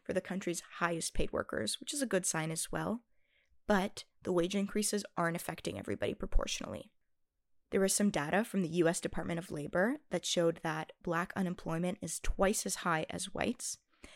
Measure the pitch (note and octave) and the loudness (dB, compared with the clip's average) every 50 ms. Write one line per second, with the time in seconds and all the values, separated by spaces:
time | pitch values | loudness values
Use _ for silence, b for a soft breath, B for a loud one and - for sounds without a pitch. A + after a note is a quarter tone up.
0 | B - G3+ F#3 F#3 - F3+ G3 - F3+ E3+ - - - - - F3+ E3+ E3+ E3 | B -2 -2 -2 -2 -2 -6 -4 -2 -2 -4 -4 -8 -10 -4 -2 -2 0 0 -2
1 | - - - - D3+ - - - - - - - - G#3+ - - - - D4+ C#4+ | -4 0 2 2 2 2 0 -4 -4 -2 -2 -2 -2 -2 -4 -6 -6 -6 -4 -4
2 | C#4 A3 G#3 F#3 F3+ - - D#3+ D#3 D#3+ D#3+ E3 - - - D#3+ D#3+ F3+ A3 B3 | -2 2 2 2 2 2 -2 0 -2 -2 -2 -4 -4 -2 -2 -2 0 -2 -2 -4
3 | - _ _ _ _ _ _ _ _ _ _ - _ - G#3 F#3+ F#3+ G3+ - - | -6 _ _ _ _ _ _ _ _ _ _ -10 _ 4 4 4 4 2 -4 -10
4 | - _ _ _ - - F#3 F3 E3 F#3 G3+ G3+ G3 G3+ - G#3 G#3 - - G#3 | -14 _ _ _ -2 2 4 4 4 4 2 0 0 2 0 0 0 2 0 -2
5 | G3 - - - E3+ E3 E3 E3+ - - E3+ - - - - G2 - - - G3+ | -4 -4 -2 0 0 0 0 -2 -4 -6 -8 -4 -6 -6 -6 -4 -4 -4 -2 0
6 | - - - - - - - - - - - - - - G2 - - - _ _ | 0 -2 -2 -2 -2 4 6 6 6 4 -2 -6 -6 -6 -8 -10 -10 -14 _ _
7 | _ _ _ _ _ _ _ _ _ _ _ _ _ _ - G3 F#3+ F#3+ - - | _ _ _ _ _ _ _ _ _ _ _ _ _ _ 2 2 4 4 4 4
8 | G#3 G3+ - D#3+ C#3+ D3+ D#3+ G3 A#3 - - G3+ F#3 D#3 E3 F3 D#3+ E3 F3 - | 4 4 4 2 0 2 2 0 0 2 0 0 0 0 2 4 4 4 4 2
9 | - - - - E3 - E3+ E3+ F3 - D#3+ D3+ C#3+ - - F3 F#3+ A3+ C#4+ - | -4 -2 -4 -2 -2 -2 -4 -4 -6 -6 -8 -6 -6 -2 2 2 2 2 0 -2
10 | - _ - F3 - - - F3+ E3+ E3 E3 - - E3 D#3 D#3 D#3 - - _ | -6 _ -4 -2 -2 2 2 4 4 4 2 2 -4 -4 -2 -4 -6 -8 -14 _
11 | - F3+ E3 E3 F3+ - - G3+ F#3 F3 F#3 - - F3 E3 E3 F3 F3+ F#3+ - | -4 -2 -2 0 -2 -2 -2 -2 -2 -2 -2 -4 -4 -4 -2 0 0 -2 -2 -4
12 | - E3+ - - - - - - G3 F#3+ A3+ - - G3 - - - F3+ E3 D#3 | -6 -6 -6 -2 -2 -2 2 4 2 4 4 2 -2 -2 -4 -2 0 0 0 0
13 | - - - F3 F3+ G3 - - - G#3+ B3+ - - - - - _ B B B | 0 -4 -6 -6 -6 -6 -2 -2 0 0 -2 -4 -6 -8 -8 -10 _ B B B
14 | B B B | B B B